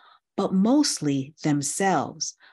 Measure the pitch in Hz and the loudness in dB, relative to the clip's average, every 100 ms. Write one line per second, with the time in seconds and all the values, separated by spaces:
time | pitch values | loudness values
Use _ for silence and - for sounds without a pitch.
0 | - _ _ - 196 190 208 285 294 - | -20 _ _ -4 0 2 4 4 2 -2
1 | 151 139 135 - 156 147 139 - 196 160 | -2 -2 -4 -4 0 0 -2 -2 2 2
2 | 120 160 - - - | -2 -6 -12 -12 -20